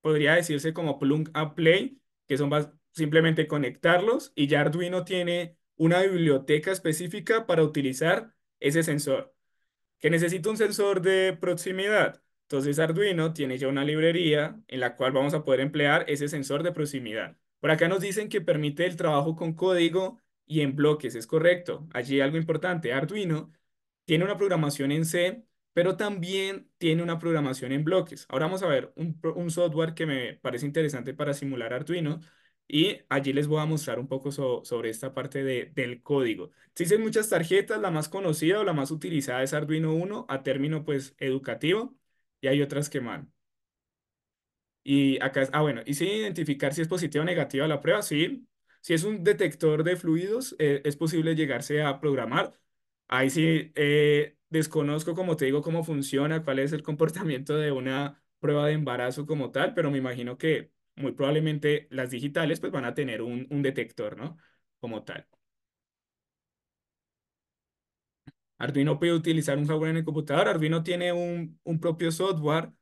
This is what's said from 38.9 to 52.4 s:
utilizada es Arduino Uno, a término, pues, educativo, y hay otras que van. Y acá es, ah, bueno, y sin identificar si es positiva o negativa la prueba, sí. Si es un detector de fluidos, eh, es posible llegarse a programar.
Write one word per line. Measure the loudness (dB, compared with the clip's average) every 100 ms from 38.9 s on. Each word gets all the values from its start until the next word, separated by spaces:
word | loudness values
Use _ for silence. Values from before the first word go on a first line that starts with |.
utilizada | -6 -4 -4 -2 -2
es | -2
Arduino | -2 -2 0 0
Uno, | 0 -2 -8 -6
a | -4
término, | -2 0 0 -2 -2
pues, | -4 -4 _
educativo, | -2 -2 -4 -4 0 0 -2 _ _ _ _ _
y | 0
hay | 2
otras | 2 -2 -4
que | -6
van. | -6 -10 -12 _ _ _ _ _ _ _ _ _ _ _ _ _ _ _
Y | 2 4 4 2
acá | 0 0
es, | 0
ah, | 2
bueno, | 0 -2 -4
y | -2
sin | -2
identificar | -2 -4 -4 -4 -2 -2
si | -2
es | -4
positiva | -2 -2 -2
o | 0
negativa | -2 -2 -2 -2
la | 0
prueba, | 2 0
sí. | 2 0 0 -4 -14 _ _ _
Si | -2
es | 0
un | 0 0
detector | 2 2 0 2 0 2
de | 0 0
fluidos, | 0 0 0 -4 -6 0
eh, | 2 2 -2
es | -2
posible | 0 0 0 0
llegarse | 0 -2 -2 0
a | 0 0
programar. | 0 0 0 0